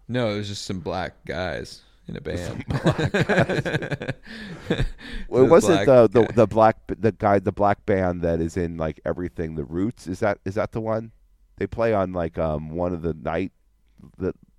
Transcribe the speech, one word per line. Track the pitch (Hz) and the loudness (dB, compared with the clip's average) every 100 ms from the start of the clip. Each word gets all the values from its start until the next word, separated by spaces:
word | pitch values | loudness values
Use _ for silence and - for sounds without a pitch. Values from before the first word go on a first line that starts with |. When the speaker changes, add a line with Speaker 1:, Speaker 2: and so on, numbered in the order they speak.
| - | -6
Speaker 1:
No, | 123 113 | -2 -2
it | 104 | -2
was | 101 | -6
just | 101 - | -8 -8
some | 95 | -8
black | 85 87 80 - - | -6 -6 -6 -10 -10
guys | 78 90 62 - - _ _ - | -6 -6 -6 -10 -16 _ _ -14
in | - | -10
a | |
Speaker 2:
Just | - 85 87 | -8 -6 -6
some | - - | -8 -6
Speaker 1:
band. | - - - 151 | -2 0 0 0
Speaker 2:
black | 196 156 | 0 2
guys. | 190 - 151 165 - - 143 - - | 2 2 0 -2 -4 -4 -8 -8 -10
Speaker 1:
<laughs> | - 226 202 165 - - - - - - - | -12 -16 -14 -10 -4 -2 -2 -4 -12 -10 0
Speaker 2:
Well, | 117 | 4
it | 135 | 8
Speaker 1:
The | |
Speaker 2:
wasn't | 165 104 156 110 | 8 6 4 6
Speaker 1:
black | |
Speaker 2:
the, | 127 110 120 | 8 8 6
the, | 104 | 4
Speaker 1:
guy. | 117 | 4
Speaker 2:
the | 101 | 4
black, | 107 110 - - | 6 4 4 -6
the | 95 110 | -2 -2
guy, | 92 104 101 | 0 2 2
the | 98 | 2
black | 95 101 101 - | 0 0 0 0
band | 95 92 90 | 0 0 0
that | 85 82 | 0 0
is | 82 95 | -2 -2
in, | 85 82 | -4 -4
like, | 80 - - | -6 -4 -6
everything. | 87 87 - 80 80 | -4 -6 -6 -8 -6
The | |
Roots, | 69 82 107 - 80 | -6 -4 -4 -6 -10
is | 92 | -4
that, | 107 - 95 | -2 -2 -6
is | 101 | -4
that | 92 | -4
the | 117 | -4
one? | 110 110 113 _ _ _ _ - | -4 -4 -6 _ _ _ _ -8
They | 101 | -6
play | 117 117 | -2 0
on, | 104 92 | 0 -2
like, | 90 82 85 | -2 -4 -2
um, | 80 76 78 | -4 -4 -6
one | 82 87 | -4 -4
of | 87 | -4
the | 82 | -6
night, | 78 69 82 95 _ _ _ _ _ - - | -6 -4 -4 -4 _ _ _ _ _ -20 -6
the, | 92 - _ | -6 -6 _